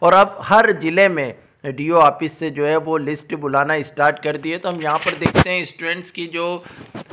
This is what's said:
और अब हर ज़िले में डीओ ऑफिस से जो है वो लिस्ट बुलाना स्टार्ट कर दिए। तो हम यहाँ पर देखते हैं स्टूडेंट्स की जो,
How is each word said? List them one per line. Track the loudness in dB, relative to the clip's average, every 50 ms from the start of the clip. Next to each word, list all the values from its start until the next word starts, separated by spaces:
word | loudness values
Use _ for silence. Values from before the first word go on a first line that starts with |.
और | 2 4 6
अब | 6 6 4 2 -10
हर | -2 2 4 4 6 4
ज़िले | 2 0 -2 -2 2 4 4 4
में | 2 0 -4 -6 -6 -12 _ _ _ _ -12
डीओ | -10 -8 -6 -4 0 4
ऑफिस | 6 6 6 4 2 -6 -8 -6 -6
से | -8 -6
जो | -4 -2 0
है | 0 0 0
वो | 0 0 -2 -2
लिस्ट | -2 -4 -8 -8 -8 -10 -10
बुलाना | -6 -6 -2 0 0 0 2 0 -4
स्टार्ट | -4 -6 -2 0 2 2 2 0 -4
कर | -6 -6 -4
दिए। | -6 -6 -6 -6
तो | -6 -6
हम | -6 -4
यहाँ | -4 -2 -2 -2
पर | -2 -4
देखते | -4 -2 -2 0 2 2 2 2
हैं | 0 -4 -4
स्टूडेंट्स | -6 -10 -10 -6 -6 -6 -6 -8 -14
की | -12 -12 -12 -10
जो, | -6 -6 -4 -4 -6 -6 -10 -16 -20 -20 -20 -18 -18 -18 -16 -16